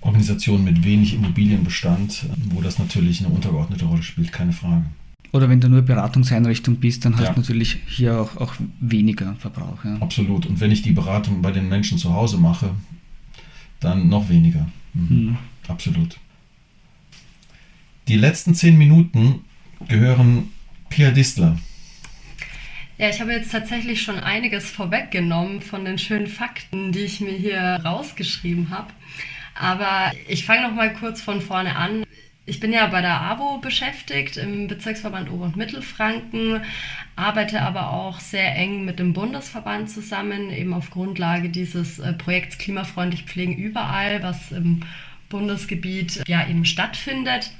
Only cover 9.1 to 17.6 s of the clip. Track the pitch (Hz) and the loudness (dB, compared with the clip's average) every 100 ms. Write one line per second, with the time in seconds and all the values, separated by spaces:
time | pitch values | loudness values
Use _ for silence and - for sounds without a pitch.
9.1 | 104 95 110 107 - 90 90 104 107 135 | 2 -4 -6 -10 -10 -10 -8 -6 -4 -2
10.1 | - 98 98 82 101 107 107 110 - 85 | -2 0 0 0 0 2 2 4 2 2
11.1 | 104 104 95 90 95 95 95 101 82 85 | -2 0 0 0 0 0 0 0 0 0
12.1 | 87 117 98 85 85 101 95 - - - | 2 2 4 4 4 -2 -4 -8 -18 -18
13.1 | - - - - - - - 85 90 87 | -18 -18 -20 -20 -20 -20 -4 0 4 6
14.1 | 104 101 87 82 82 80 - - - 85 | 4 6 6 6 4 -2 -6 -8 -2 2
15.1 | 120 113 120 - - - 170 - 170 165 | 4 4 -2 -6 -16 -10 -6 -2 0 0
16.1 | - - _ _ _ _ _ _ _ _ | -4 -20 _ _ _ _ _ _ _ _
17.1 | - - - - - | -20 -20 -20 -20 -20